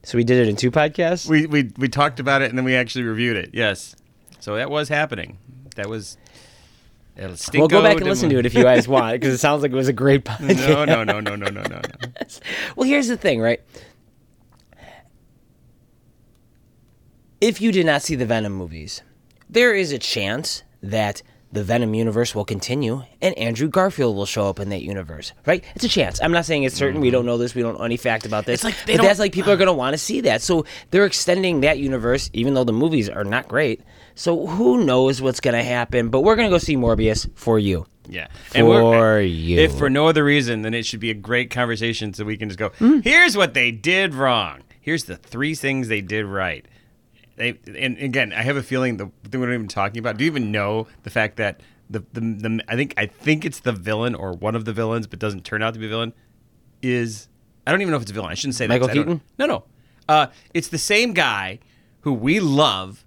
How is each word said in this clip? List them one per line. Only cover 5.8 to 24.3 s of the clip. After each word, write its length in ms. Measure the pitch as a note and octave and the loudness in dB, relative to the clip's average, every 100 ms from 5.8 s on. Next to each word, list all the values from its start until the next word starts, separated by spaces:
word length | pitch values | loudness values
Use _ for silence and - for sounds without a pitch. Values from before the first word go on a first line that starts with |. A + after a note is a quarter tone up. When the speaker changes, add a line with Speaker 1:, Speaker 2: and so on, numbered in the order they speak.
| G2+ | -8
Speaker 2:
was 280 | A2 G#2 - _ - - - _ _ _ _ _ - | -8 -12 -18 _ -20 -20 -20 _ _ _ _ _ -16
El 120 | F#2+ F2 - | -14 -10 -2
Speaker 1:
Well, 140 | - D#3 | 2 6
go 120 | G3 | 6
Speaker 2:
Stinko 20 | |
Speaker 1:
back 100 | G#3+ G#3 | 4 2
and 40 | |
Speaker 2:
de 60 | - | 2
Speaker 1:
listen 180 | - E3 | 0 2
Speaker 2:
Mo- 40 | |
Speaker 1:
to 40 | C3+ | 2
it 60 | A#2+ | 2
if 80 | |
you 80 | - | 4
guys 240 | B2+ B2 A#2+ | 6 6 4
Speaker 2:
<laughs> 0 | |
Speaker 1:
want, 320 | C3+ A2+ A#2+ | 2 2 0
'cause 80 | C3+ | 0
it 60 | B2 | 2
sounds 240 | D3 D3 | 2 2
like 80 | C#3+ | 0
it 60 | B2+ | 2
was 100 | C3 | 0
a 40 | |
great 340 | A#2+ C#3 C#3 - A2 | 2 4 4 2 -6
Speaker 2:
No, 60 | C#3+ | 2
no, 80 | |
Speaker 1:
podcast. 320 | F#3+ C3+ D3 D3+ D#3+ G#2+ | 2 4 4 4 2 2
Speaker 2:
no, 140 | G#2 | -2
no, 0 | |
no, 160 | A2 G#2 | -4 -4
no, 140 | G2 | -6
no, 120 | G2+ | -6
no. 180 | G2 F#2 - - - - - | -8 -8 -12 -12 -16 -12 -14
Speaker 1:
<laughs> 500 | - - - - - | -14 -10 -8 -8 -2
Well, 120 | C4 | 2
here's 180 | C#4+ A#3+ | 2 2
the 80 | A#3+ | 0
thing, 240 | G3 B2 | 0 2
right? 200 | A2+ A#2+ _ - - _ _ _ _ _ _ _ _ _ - - _ _ _ _ _ _ _ _ _ _ _ _ _ _ _ _ _ _ _ _ _ _ _ _ | 2 0 _ -20 -20 _ _ _ _ _ _ _ _ _ -20 -20 _ _ _ _ _ _ _ _ _ _ _ _ _ _ _ _ _ _ _ _ _ _ _ _
If 200 | G#3+ F#3+ | 0 2
you 120 | A3 | 2
did 140 | F#3+ E3 | 2 4
not 160 | C#3+ | 2
see 120 | - | 0
the 120 | C#3 A#2 | -4 0
Venom 260 | A#2 G#2 | 0 -2
movies, 500 | G2 F2 D#2+ D2+ - _ _ _ _ _ | -6 -8 -12 -14 -16 _ _ _ _ _
there 240 | A3+ B3 | 2 2
is 180 | G3+ F3 | 2 -2
a 60 | C3+ | -4
chance 640 | - - G2 A#2 D#3+ - _ _ | -4 -4 -4 -4 -6 -10 _ _
that 400 | G2 A2 G#2 - - _ _ | -6 -2 -2 -4 -14 _ _
the 120 | G#2 | -8
Venom 300 | G2 A#2 A#2 | 0 0 2
universe 420 | A2 A2+ G#2+ A#2+ | 0 0 0 0
will 100 | G#2+ G#2 | -2 -4
continue 560 | G2+ - C3 B2 C3 B2 _ | -6 -4 -2 -2 -4 -8 _
and 160 | F#3 - | -2 -2
Andrew 320 | A2+ A2+ D3+ | -4 -2 0
Garfield 480 | F#3+ F#3 D#3 B2+ G2 | 2 0 0 0 0
will 80 | |
show 240 | G2+ | -4